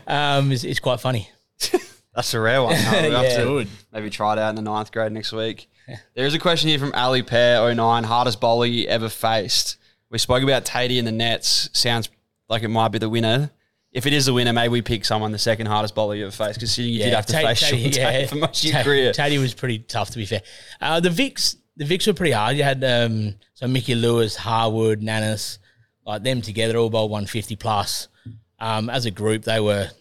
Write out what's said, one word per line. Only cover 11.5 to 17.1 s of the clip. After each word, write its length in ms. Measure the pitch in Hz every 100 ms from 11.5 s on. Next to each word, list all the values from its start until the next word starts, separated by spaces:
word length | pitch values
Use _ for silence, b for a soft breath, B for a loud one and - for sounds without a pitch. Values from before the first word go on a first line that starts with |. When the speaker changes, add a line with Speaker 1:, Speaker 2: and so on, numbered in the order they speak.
| - -
Speaker 3:
Sounds 360 | - 120 117 110 - _ _ _
like 140 | 110
it 60 | 110
might 180 | 110 110
be 80 | 101
the 120 | 110
winner. 420 | 117 113 127 147 - _ _ _
If 140 | 127 139
it 60 |
is 120 | 147 135
the 80 |
winner, 180 | 123 120
maybe 160 | 117 120
we 120 | 120
pick 240 | 110 113 -
someone 260 | 107 107
the 60 | 107
second 300 | 117 110 110
hardest 260 | 107 107 110
bowler 200 | 107 104
you 80 | 98
ever 60 |
faced, 280 | - 107 110
considering 340 | 117 - 120
you 60 | 113
did 60 |
Speaker 2:
Yeah, 60 | 104